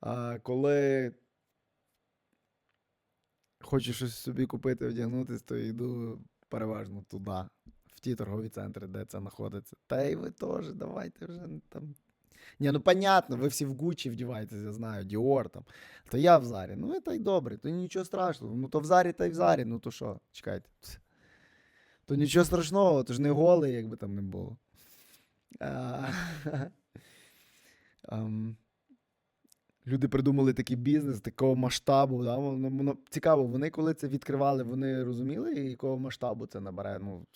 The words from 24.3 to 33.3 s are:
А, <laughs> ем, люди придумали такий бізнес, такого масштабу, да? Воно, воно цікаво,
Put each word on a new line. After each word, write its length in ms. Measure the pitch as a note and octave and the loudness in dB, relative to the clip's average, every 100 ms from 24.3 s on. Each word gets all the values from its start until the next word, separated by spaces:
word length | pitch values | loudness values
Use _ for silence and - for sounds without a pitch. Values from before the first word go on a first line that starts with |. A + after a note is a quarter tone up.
| F#2 F#2 A#2+ _ _ - - - _ _ _ _ - | -8 -10 -14 _ _ -20 -20 -20 _ _ _ _ -10
А, 480 | C3+ C3+ B2+ C3 C3+ F#3 F3 D3+ | -8 -6 -6 -6 -6 -6 -6 -6
<laughs> 260 | D3 C#3+ D#3+ - _ - - - - _ _ _ _ _ _ _ - | -6 -6 -6 -12 _ -20 -20 -20 -20 _ _ _ _ _ _ _ -10
ем, 480 | A2 A2 A2 A2+ A2 _ _ _ C4 _ _ _ _ _ _ _ _ B2+ | -6 -4 -4 -6 -8 _ _ _ _ _ _ _ _ _ _ _ _ -4
люди 220 | C3 C3+ | 0 2
придумали 440 | C3+ C#3 C#3 C3+ | 4 4 6 4
такий 240 | B2+ A#2+ B2+ | 2 -2 0
бізнес, 440 | B2 D3+ C#3+ A2 | 2 2 2 -4
такого 360 | A#2 - C3+ B2+ | -6 2 2 4
масштабу, 680 | B2+ - - C#3 C3+ B2+ | 2 0 4 6 6 2
да? 120 | A#2+ B2 | 0 0
Воно, 320 | C#3 C3 C3+ | -2 -2 -2
воно 280 | C3+ C#3+ C#3 _ | 0 0 -2 _
цікаво, 360 | D#3 E3 | 0 6